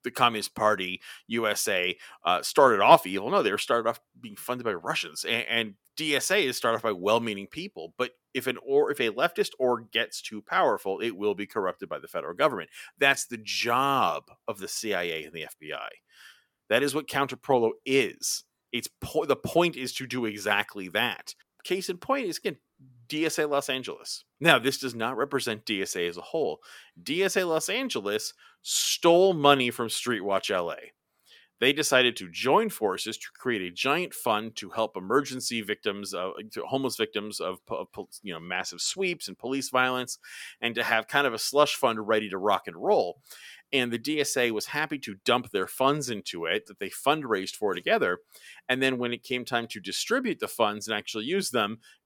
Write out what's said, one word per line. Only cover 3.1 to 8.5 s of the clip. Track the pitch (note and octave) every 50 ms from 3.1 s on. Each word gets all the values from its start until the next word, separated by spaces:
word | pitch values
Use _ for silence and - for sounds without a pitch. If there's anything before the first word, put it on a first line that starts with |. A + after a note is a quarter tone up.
| F#2 G2 G2 B2
No, | F#3 G3+ D3
they | G2+
were | G2 G#2
started | - - B2 A#2 A2+ A2+
off | A2+ - - _ _ A#2+
being | A#2 A#2 G#2
funded | - - - B2 B2+ A#2+
by | A#2 G2
Russians. | F2 D#2+ A2+ D#3 - - E2 D#2+ - -
And, | - A2+ A#2 - -
and | A#2 A#2 A2+ G#2+ G2 - _ _ _
D | - D#3 D#3 C#3+
S | C3 - - F#3
A | G#3 F3+
is | B2+ B2
started | - - A#2+ A#2 G#2+
off | -
by | A2+ G#2
well-meaning | F2 F2+ G2+ A2 A#2 A#2 A2+ G#2 G2 G2
people. | - - D#3 F3 G#3 - - D#2+ E2+ -
But | - B2+ B2 - _ _ _ -
if | C3 A#2+
an | C3